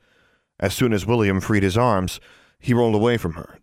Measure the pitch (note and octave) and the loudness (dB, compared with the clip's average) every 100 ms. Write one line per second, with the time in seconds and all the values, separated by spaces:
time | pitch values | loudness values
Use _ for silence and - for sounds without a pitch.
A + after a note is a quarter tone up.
0 | _ _ _ _ _ - G2 - B2 G#2 | _ _ _ _ _ -6 -6 -2 0 0
1 | G2 A#2+ G2+ F#2+ - G#2 F#2+ G#2+ B2 G2 | 0 0 2 0 0 0 2 2 2 0
2 | F2+ - - - _ _ - A#2+ A#2 G#2+ | -2 -8 -18 -20 _ _ -2 2 2 2
3 | A#2 A#2 E2+ E2 - - | 2 0 -4 -10 -16 -20